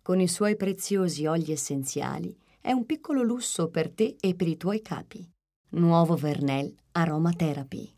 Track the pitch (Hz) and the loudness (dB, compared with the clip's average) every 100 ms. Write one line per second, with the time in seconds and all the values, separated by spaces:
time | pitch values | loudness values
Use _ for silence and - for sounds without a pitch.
0 | - 185 180 - 208 214 196 196 - 202 | 2 2 2 2 0 0 -2 -4 -2 0
1 | 185 147 156 160 156 156 - 143 135 143 | 0 0 0 0 0 -4 -4 -4 -4 -4
2 | 131 139 175 - _ _ - 262 233 311 | -4 -4 -8 -12 _ _ -2 -2 -2 -6
3 | - 285 233 240 - - 165 165 165 - | -2 0 0 0 -4 -2 -2 0 -4 0
4 | 220 - 190 180 170 160 175 214 214 - | -2 0 -2 0 0 0 -2 -4 -4 -10
5 | - 202 180 _ _ _ _ 165 170 165 | -10 -18 -20 _ _ _ _ 2 6 6
6 | 165 165 147 147 143 135 139 - _ 175 | 6 2 0 0 0 0 -4 -10 _ 0
7 | 165 156 170 170 160 143 135 135 110 | 0 2 0 2 -2 -2 -8 -12 -14